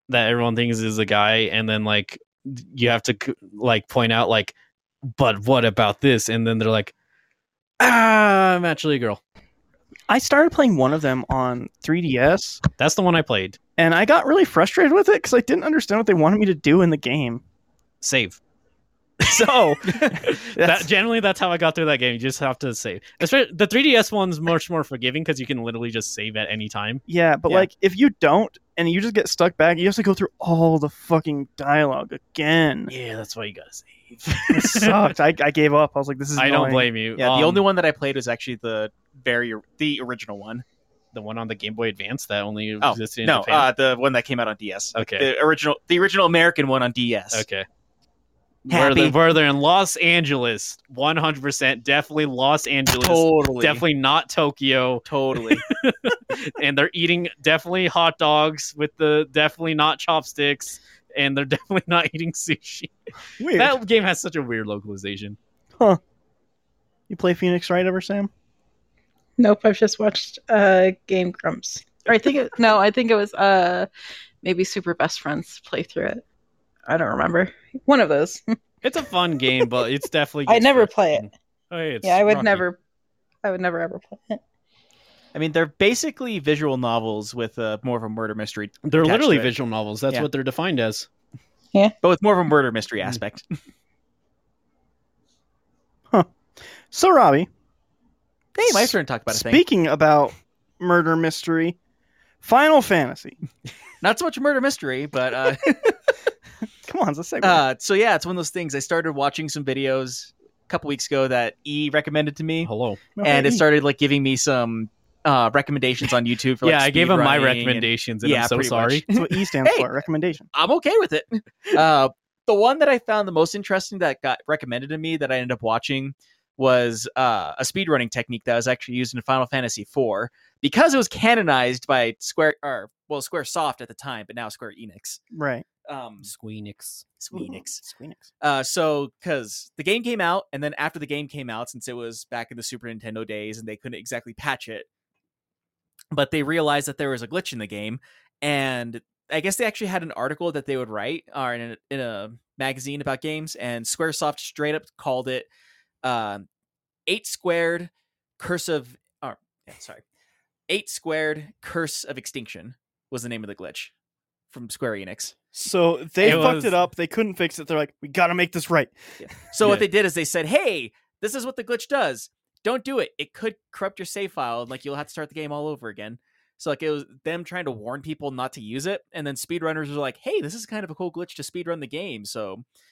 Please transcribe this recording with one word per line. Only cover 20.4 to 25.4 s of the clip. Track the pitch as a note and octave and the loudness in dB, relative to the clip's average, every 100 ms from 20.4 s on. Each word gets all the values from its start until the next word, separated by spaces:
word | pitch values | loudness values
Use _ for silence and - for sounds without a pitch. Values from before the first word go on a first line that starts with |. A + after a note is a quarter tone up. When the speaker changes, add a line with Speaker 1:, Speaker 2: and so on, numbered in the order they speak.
| - - | -6 0
Speaker 2:
that's | E3+ F3+ E3 | 4 4 2
Speaker 1:
generally, | G3 A3+ A3+ | 2 2 2
that's | G3 F#3+ | 0 0
how | F#3 | 0
I | E3+ | 2
got | D#3+ E3 | 2 2
through | D#3 | 0
that | C3+ | 2
game. | B2 | 0
You | A#2 | 0
just | C3 - | -4 -2
have | C3+ B2+ | -4 -4
to | C3 A2+ | -6 -6
save. | A2 F#2 - - | -8 -10 -12 -6
Espe-, | E3+ C4+ - E3 | 2 2 2 0
the | G#3 | 2
three | A#3+ | 4
D | D4 A#3 | 4 4
S | - | 4
one's | G#3+ F#3 D#3 | 0 -2 -2
much | E3 E3 - | 0 0 0
more | E3 | -4
forgiving | D3 B2+ B2+ D3 | -4 -4 -4 -4
'cause | E3 | -4
you | C3+ | -4